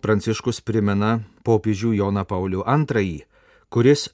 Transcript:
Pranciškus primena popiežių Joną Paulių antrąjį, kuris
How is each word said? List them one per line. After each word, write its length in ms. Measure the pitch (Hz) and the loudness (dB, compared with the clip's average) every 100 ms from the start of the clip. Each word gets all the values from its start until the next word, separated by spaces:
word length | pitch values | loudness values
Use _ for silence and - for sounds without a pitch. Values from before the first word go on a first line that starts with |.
Pranciškus 580 | - 104 113 110 123 113 | 0 0 0 -4 -4 -6
primena 600 | - 107 101 101 104 117 107 _ - | -4 -2 0 0 0 -2 -4 _ 0
popiežių 480 | 110 110 101 117 | 0 2 -2 -2
Joną 300 | 107 101 101 95 | 0 0 -2 -4
Paulių 380 | 95 95 92 104 | -4 -4 -4 0
antrąjį, 540 | 143 147 120 95 76 - _ _ _ _ | 0 2 0 -2 -4 -14 _ _ _ _
kuris 360 | 120 120 143 - | 2 4 4 0